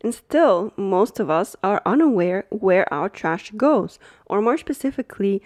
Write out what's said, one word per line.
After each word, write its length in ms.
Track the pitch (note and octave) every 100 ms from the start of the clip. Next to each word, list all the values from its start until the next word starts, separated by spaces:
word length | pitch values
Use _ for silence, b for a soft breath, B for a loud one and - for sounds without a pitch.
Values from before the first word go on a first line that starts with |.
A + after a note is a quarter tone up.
And 120 | A3+
still, 600 | A#3+ - D4 D4+ F3+ G#3 -
most 460 | G3 F#3 G#3+ -
of 80 | C3
us 260 | D#3+ - -
are 180 | G3 G#3 -
unaware 580 | B3+ D#4+ G#3+ F3 F#3 -
where 440 | G#3+ F#3+ F3+ -
our 140 | C#3+ F#3
trash 420 | - E3 E3+ -
goes, 460 | G#3+ C4+ C4+ F3 - b b b
or 160 | G3+
more 160 | A3 D#4
specifically, 840 | - C#4+ C4+ - - - G3 G3